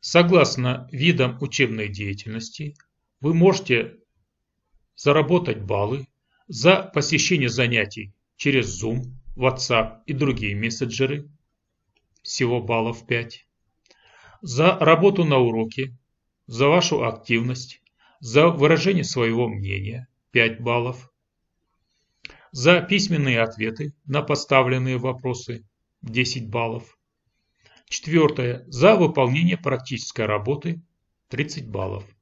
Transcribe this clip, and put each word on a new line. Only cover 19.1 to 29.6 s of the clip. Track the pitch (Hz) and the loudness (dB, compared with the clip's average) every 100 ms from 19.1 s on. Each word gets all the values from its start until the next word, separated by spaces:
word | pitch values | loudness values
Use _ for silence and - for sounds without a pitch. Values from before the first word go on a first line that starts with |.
| 131 117 113 120 | -2 0 0 -2
мнения — | 104 98 98 98 120 127 _ _ | -4 -6 -6 -8 -10 -14 _ _
пять | 120 113 113 | 2 2 0
баллов, | 120 120 120 123 - _ _ _ _ _ _ _ _ _ _ _ - - _ | -2 -2 -2 -8 -18 _ _ _ _ _ _ _ _ _ _ _ -20 -20 _
за | 131 135 175 | 0 4 4
письменные | 175 202 - 160 139 117 | 4 0 0 0 0 2
ответы | 113 107 110 110 151 - - | 0 -2 -6 -6 -10 -12 -4
на | 139 | -4
поставленные | 147 143 - 139 123 131 131 127 | -2 -4 2 2 4 0 -2 -2
вопросы — | 127 127 131 113 - 113 _ _ _ _ | -4 -6 -6 -8 -8 -14 _ _ _ _
десять | - 113 123 127 110 | -6 -2 -2 -4 -6
баллов. | 113 117 117 - _ _ _ _ _ _ _ _ _ _ | -4 -4 -6 -12 _ _ _ _ _ _ _ _ _ _
Четвёртое. | - - 165 151 - 123 123 - | -12 0 2 2 2 -4 -6 -10
За | 127 175 214 | 4 6 6
выполнение | 165 156 127 139 175 | 4 2 0 2 0
практической | 180 | 0